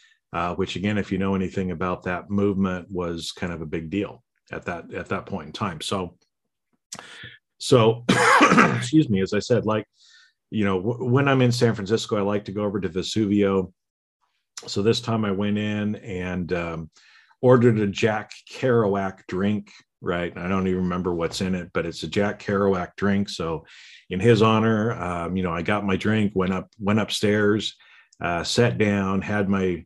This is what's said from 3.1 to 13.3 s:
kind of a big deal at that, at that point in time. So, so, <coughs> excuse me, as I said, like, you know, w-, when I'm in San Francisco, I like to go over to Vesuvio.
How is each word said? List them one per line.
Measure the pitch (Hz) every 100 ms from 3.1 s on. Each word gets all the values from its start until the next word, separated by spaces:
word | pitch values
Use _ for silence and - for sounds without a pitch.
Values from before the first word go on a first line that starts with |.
| 85 80
kind | - 90
of | 82
a | 80
big | 82 80
deal | 95 101 - _ _ _
at | 85 -
that, | 85 -
at | 95 85
that | 98 -
point | 95 78
in |
time. | - 104 80
So, | - 101 87 - _ _ _ _ _ _ _ - - - - - _ _
so, | - 127 110 226 -
<coughs> | - 466 523 440 - 175 123
excuse | - 156 123
me, | 95
as | 95
I | 104
said, | - 117 98
like, | 107 - _ _ - _ _ _
you | 107 101
know, | 95
w-, | 101 123 127
when | 131 139
I'm | 131
in | 123
San | 120 120
Francisco, | 104 95 110 - 107
I |
like | 101 104 101
to |
go | 98 104
over | 98
to | 90
Vesuvio. | 90 82 107 104